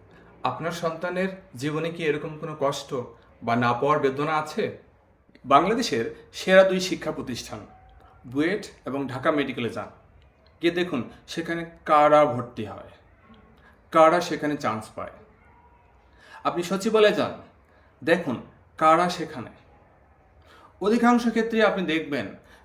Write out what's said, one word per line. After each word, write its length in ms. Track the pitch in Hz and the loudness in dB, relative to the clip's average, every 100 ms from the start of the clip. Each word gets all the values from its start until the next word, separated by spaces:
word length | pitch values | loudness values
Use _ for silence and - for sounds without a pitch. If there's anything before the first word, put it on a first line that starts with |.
| - - - - | -20 -20 -20 -8
আপনার 280 | 127 127 160 | -6 -6 -6
সন্তানের 580 | 170 165 160 180 180 190 185 - 120 | -4 -6 -6 -6 -4 -4 -6 -16 -10
জীবনে 340 | 147 151 165 | -6 -4 -6
কি 160 | 170 160 | -4 -4
এরকম 320 | 147 156 151 | -4 -6 -10
কোনো 180 | 156 151 | -12 -4
কষ্ট 360 | 139 - - 135 117 - _ - | -4 -4 -8 -8 -10 -14 _ -12
বা 120 | 113 117 | -2 0
না 180 | 120 | 2
পাওয়ার 260 | 120 139 151 | 2 2 2
বেদনা 380 | 135 131 151 156 | 2 0 -2 -2
আছে? 400 | 151 - 165 - - _ _ _ _ _ 127 | -4 -4 -6 -6 -20 _ _ _ _ _ 2
বাংলাদেশের 840 | 139 180 233 - 127 113 - - | 4 4 0 -2 -2 -4 -8 -18
সেরা 300 | - - 190 | -8 4 8
দুই 160 | 190 190 | 8 4
শিক্ষা 320 | 180 170 156 | -2 -4 -6
প্রতিষ্ঠান 480 | - 123 117 - 110 104 - - - - - 131 | -8 -8 -8 -10 -14 -16 -20 -20 -20 -20 -20 -8
বুয়েট 440 | 131 160 208 202 - 135 | -2 0 -2 -8 -14 -8
এবং 220 | 135 135 | -6 -6
ঢাকা 240 | 123 160 | -4 0
মেডিকেলে 380 | 151 131 123 117 | 0 0 -4 -6
যান, 160 | 104 98 - _ - _ _ _ _ | -6 -12 -14 _ -20 _ _ _ _
গিয়ে 120 | 170 | -2
দেখুন 360 | 170 180 139 104 - - | 0 -2 -4 -6 -12 -14
সেখানে 380 | - 170 170 165 - - | -10 -6 -6 -8 -10 2
কারা 400 | 151 151 151 147 | 4 6 6 4
ভর্তি 400 | 123 120 - 107 | 2 -6 -10 -12
হয়, 240 | - - - _ _ - - - _ - _ _ | -12 -18 -20 _ _ -20 -20 -20 _ -20 _ _
কারা 300 | 165 160 175 | 6 6 6
সেখানে 360 | 175 156 151 147 | 0 -4 -4 -4
চান্স 320 | 120 110 - - | -4 -6 -8 -12
পায়। 160 | 92 - - _ _ _ - _ _ _ _ _ - - | -14 -14 -20 _ _ _ -20 _ _ _ _ _ -20 -10
আপনি 200 | 143 165 | -6 -4
সচিবালয়ে 480 | 175 190 208 214 214 | -4 -4 0 4 4
যান, 300 | 151 110 - - _ _ _ _ - | 4 -2 -6 -18 _ _ _ _ -8
দেখুন 380 | 131 180 151 110 - - _ - | 0 0 0 -8 -10 -20 _ 0
কারা 320 | 156 165 180 | 4 4 2
সেখানে। 400 | 175 151 131 110 - _ - _ _ _ _ _ _ - - - - | -2 -8 -10 -14 -18 _ -20 _ _ _ _ _ _ -20 -20 -20 -6
অধিকাংশ 460 | 196 233 233 240 233 | 0 4 4 4 2
ক্ষেত্রে 360 | 226 226 220 | 0 0 2
আপনি 220 | 208 185 165 | 2 0 -2
দেখবেন 500 | 156 139 139 98 - - - | -2 -2 -6 -6 -12 -20 -20